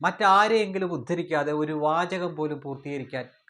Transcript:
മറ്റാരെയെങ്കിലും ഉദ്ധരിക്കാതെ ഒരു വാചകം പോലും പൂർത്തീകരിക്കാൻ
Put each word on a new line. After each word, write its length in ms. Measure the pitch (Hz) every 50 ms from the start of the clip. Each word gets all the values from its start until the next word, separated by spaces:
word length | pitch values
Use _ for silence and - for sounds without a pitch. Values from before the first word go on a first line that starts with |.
മറ്റാരെയെങ്കിലും 920 | 151 175 185 - 220 196 190 196 208 214 226 220 214 196 190 196 190 180 170
ഉദ്ധരിക്കാതെ 580 | 143 117 - 175 175 170 - 160 151 143 147
ഒരു 220 | 151 151 151 151 156
വാചകം 640 | 151 147 151 156 165 180 175 190 180 180 170 160
പോലും 260 | 151 156 151 151 139
പൂർത്തീകരിക്കാൻ 640 | 131 139 135 135 - 139 143 139 123 - - 127 127 - _ _ _